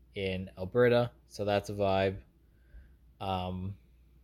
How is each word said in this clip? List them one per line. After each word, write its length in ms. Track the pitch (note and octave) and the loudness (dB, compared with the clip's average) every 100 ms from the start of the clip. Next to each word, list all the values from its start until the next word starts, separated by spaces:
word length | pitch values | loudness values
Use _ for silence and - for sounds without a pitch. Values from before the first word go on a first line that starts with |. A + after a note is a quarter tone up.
| _ G#2 | _ -6
in 340 | F#2+ F#2 F#2+ - | -4 -4 -6 -8
Alberta, 540 | F#2 B2 B2 A#2+ A#2+ - _ | -2 4 6 6 2 -4 _
so 160 | - G#2 | -4 0
that's 240 | G2+ G2+ | 0 0
a 40 | |
vibe. 420 | G2+ G2 F#2+ G2 G2 - _ _ _ _ - - - - - | 0 2 4 2 -2 -10 _ _ _ _ -20 -20 -20 -20 -10
Um, 540 | G2 F#2 F2+ F#2 F#2+ G2 _ _ _ _ | -4 -4 -4 -6 -8 -12 _ _ _ _